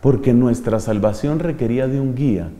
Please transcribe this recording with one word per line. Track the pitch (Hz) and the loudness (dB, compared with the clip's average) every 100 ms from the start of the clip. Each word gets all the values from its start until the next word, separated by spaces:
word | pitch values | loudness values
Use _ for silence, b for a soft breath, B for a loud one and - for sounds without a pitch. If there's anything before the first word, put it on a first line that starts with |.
Porque | 135 135 135 | 2 2 4
nuestra | 120 123 117 117 107 | 4 4 0 0 -2
salvación | 113 107 107 101 143 156 | 0 0 0 0 -2 -2
requería | 165 147 113 123 131 | -2 -2 -2 0 -2
de | 139 | -2
un | 135 | -2
guía, | 123 139 95 85 - | -2 0 -2 -4 -12